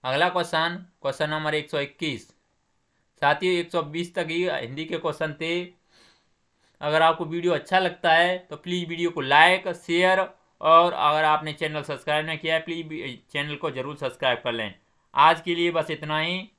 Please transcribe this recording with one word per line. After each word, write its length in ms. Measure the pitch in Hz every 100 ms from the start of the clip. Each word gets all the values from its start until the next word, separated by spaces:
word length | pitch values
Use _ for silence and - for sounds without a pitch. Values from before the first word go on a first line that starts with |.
अगला 260 | 131 139 175
क्वेश्चन, 560 | 175 170 160 165 180 - _
क्वेश्चन 280 | 139 - 151
नंबर 240 | 156 156 151
एक 140 | 147
सौ 100 | 147
इक्कीस। 500 | 143 _ 156 120 - _ _ _ _ _ _ _ _ _
साथियों, 340 | 143 147 185 175
एक 160 | 170
सौ 120 | 170
बीस 320 | 151 160 175 190
तक 120 | 165
ही 200 | 165 180
हिंदी 360 | 147 117 139 160
के 120 | 165
क्वेश्चन 360 | 160 147 156
थे। 320 | 147 165 175 175 _ _ _ - _ _ _ _ _ _ _
अगर 200 | 147 156
आपको 240 | 165 165 165
वीडियो 280 | 170 170
अच्छा 260 | 151 - 185
लगता 340 | 180 180 170
है 240 | 165 175 180
तो 180 | 180 147
प्लीज 340 | 175 180 170
वीडियो 220 | 165 170
को 100 | 165
लाइक, 460 | 135 143 170 185 185
शेयर 640 | 170 - 170 185 185 185 - _ _
और 320 | 156 165 175
अगर 300 | - 147 151
आपने 300 | 156 151 156
चैनल 280 | 147 156 151
सब्सक्राइब 440 | 147 135 - 151 160
नहीं 120 | 156
किया 180 | 160 160
है, 60 |
प्लीज 580 | 165 170 160 156 135 120 _
चैनल 240 | 143 147 147
को 160 | 156
ज़रूर 240 | 131 135 147
सब्सक्राइब 460 | 135 - 135 120
कर 80 | 123
लें। 240 | 117 107 - _ _ _ -
आज 260 | 151 165
के 140 | 175 170
लिए 160 | 170
बस 200 | 165 156
इतना 280 | 156 151 156
ही 320 | 160 185 214